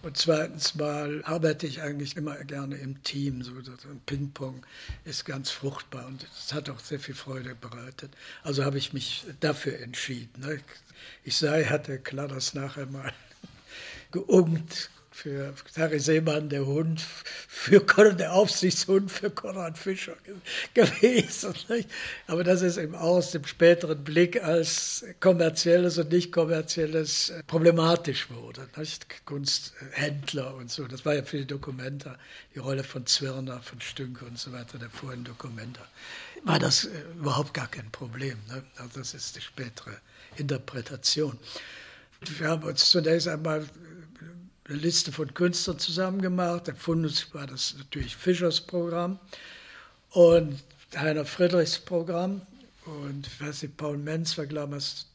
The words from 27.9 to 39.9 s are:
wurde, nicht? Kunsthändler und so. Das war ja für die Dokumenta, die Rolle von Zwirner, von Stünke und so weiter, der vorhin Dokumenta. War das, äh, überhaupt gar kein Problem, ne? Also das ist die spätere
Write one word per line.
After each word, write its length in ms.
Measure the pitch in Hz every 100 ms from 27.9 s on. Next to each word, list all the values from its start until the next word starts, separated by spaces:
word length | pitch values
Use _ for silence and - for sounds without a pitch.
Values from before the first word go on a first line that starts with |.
| 170 151 127 -
wurde, 360 | 120 120 120 131 -
nicht? 300 | 156 - - - -
Kunsthändler 1300 | 143 139 - - - 135 139 147 143 139 147 131 131
und 160 | 120
so. 160 | - 127
Das 180 | 127 151
war 80 |
ja 100 | 147
für 140 | - 147
die 100 | 139
Dokumenta, 680 | 139 143 131 127 139 139 127 - - - 139
die 40 |
Rolle 240 | 131 135
von 220 | 131 135 120
Zwirner, 560 | - 135 131 131 123
von 180 | - 120
Stünke 440 | - - 127 120 123
und 140 | 120
so 120 | -
weiter, 280 | 123 117 120
der 100 | 117
vorhin 340 | - 135 123
Dokumenta. 640 | 120 117 - 113 113 123 - - - - - -
War 140 | 269 160
das, 280 | - - -
äh, 40 | 180 156 165
überhaupt 340 | 143 135 143
gar 140 | - 120
kein 220 | - 110
Problem, 480 | - 123 120 135 117 104
ne? 160 | 131 131 -
Also 220 | 123 135
das 140 | 127
ist 220 | 127 - -
die 60 |
spätere 540 | - - 127 117 -